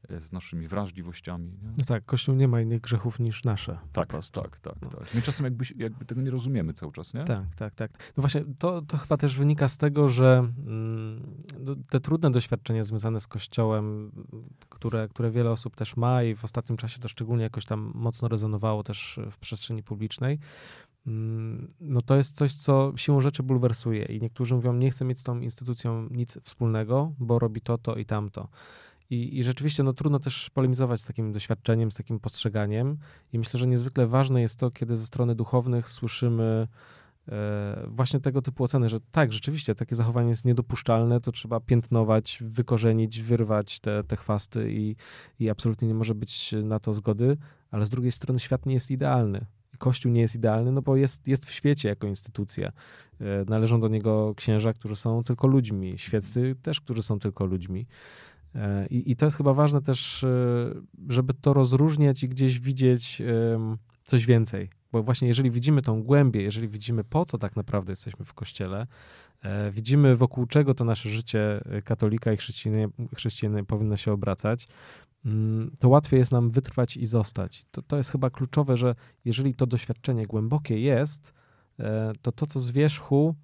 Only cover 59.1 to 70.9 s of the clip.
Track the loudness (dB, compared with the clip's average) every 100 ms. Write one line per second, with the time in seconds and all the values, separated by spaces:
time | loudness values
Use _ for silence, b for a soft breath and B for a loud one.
59.1 | 2 2 4 2 6 4 4 0 -2 -4
60.1 | -2 0 2 2 0 -2 -6 -14 -16 0
61.1 | 0 2 2 4 6 6 6 4 6 4
62.1 | 4 -2 2 2 2 0 4 4 4 0
63.1 | -6 0 2 2 2 -2 -4 _ _ 2
64.1 | 2 8 6 6 -4 -8 _ _ -2 0
65.1 | 2 2 4 2 2 4 4 4 -2 4
66.1 | 6 6 4 0 -2 -6 -6 -4 -2 0
67.1 | -2 -2 -4 -4 -4 -2 -4 -4 -10 -12
68.1 | -14 -16 -12 -14 -8 -6 -6 -8 B B
69.1 | B B _ -6 -4 -4 -4 2 6 8
70.1 | 8 4 2 2 4 4 2 2